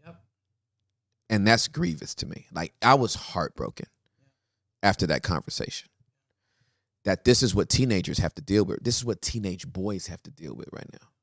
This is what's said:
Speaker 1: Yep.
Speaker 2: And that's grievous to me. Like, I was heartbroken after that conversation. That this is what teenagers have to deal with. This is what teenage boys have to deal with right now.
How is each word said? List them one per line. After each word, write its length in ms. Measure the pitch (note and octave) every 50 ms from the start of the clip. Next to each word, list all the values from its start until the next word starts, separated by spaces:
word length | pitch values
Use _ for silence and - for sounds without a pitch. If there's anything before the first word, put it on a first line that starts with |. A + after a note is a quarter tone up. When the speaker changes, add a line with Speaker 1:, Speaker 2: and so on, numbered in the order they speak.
| -
Speaker 1:
Yep. 160 | E3 E3+ - _ _ _ _ _ _ _ _ _ _ _ _ _ _ _ _ _ _ _ _ _ -
Speaker 2:
And 160 | A2 G#2 G2
that's 200 | G#2+ A#2 A2+ -
grievous 460 | - - D3+ E3+ F3 D#2+ D2+ - - -
to 120 | - -
me. 180 | - - - - _ -
Like, 220 | D#2+ E2 - _ - -
I 100 | A#2+ C3+
was 220 | C#3 B2 A2 -
heartbroken 720 | - - - - - D#2+ - - - B1+ - - - - - _ _ _ _ _ _ _ _ _ _ _ _ _ _ _ _ _ _ -
after 240 | G2+ F#2+ - G2
that 160 | E2 D2+ C2+ -
conversation. 680 | - F2+ C#2+ - - - - - - - - - _ _ _ _ _ _ _ _ _ _ _ _ _ _ _ _ _ _ _ _ _ _ _ -
That 180 | G2+ F#2+ - -
this 180 | B2 B2 -
is 140 | C#3 A2 -
what 140 | G2+ F2 -
teenagers 500 | - - C3 B2+ G#2+ F#2+ D#2+ - C#2+ -
have 160 | - D#2 -
to 80 | - C#3+
deal 220 | - G2 G#2 G2+
with. 180 | F#2+ - - -
This 140 | A#2+ A#2
is 80 | - B2
what 180 | A#2+ G#2 E2+ -
teenage 440 | - - A#2 G#2 G2 F2 F2+ -
boys 380 | - - F#2 F#2 G#2 G#2 F#2 -
have 160 | - E2 D#2+ -
to 60 | -
deal 240 | - - D#2+ C#2+ A#1
with 160 | - - -
right 180 | - - - - -
now. 140 | - _ _ _ _